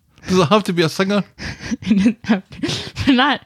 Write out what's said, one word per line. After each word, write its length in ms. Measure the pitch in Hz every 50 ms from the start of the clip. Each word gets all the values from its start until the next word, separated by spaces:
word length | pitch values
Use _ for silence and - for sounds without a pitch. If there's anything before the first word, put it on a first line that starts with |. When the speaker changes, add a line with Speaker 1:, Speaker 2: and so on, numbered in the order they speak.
| _ _ _ _ -
Speaker 1:
Does 120 | - 185 185
it 80 | 180 139
have 140 | 208 214 196
to 100 | - 180
be 100 | 170 170
a 60 | 156
singer? 340 | - - 190 190 208 202 185 -
Speaker 2:
<laughs> 40 | _ - - - - - - - 220 -
It 160 | - 185 220
doesn't 280 | 196 190 233 214 - -
have 240 | - 226 185 - - - - - 349 - - - - - - -
to. 60 | - 269
<laughs> 0 |
Not, 280 | 240 262 294 254 - -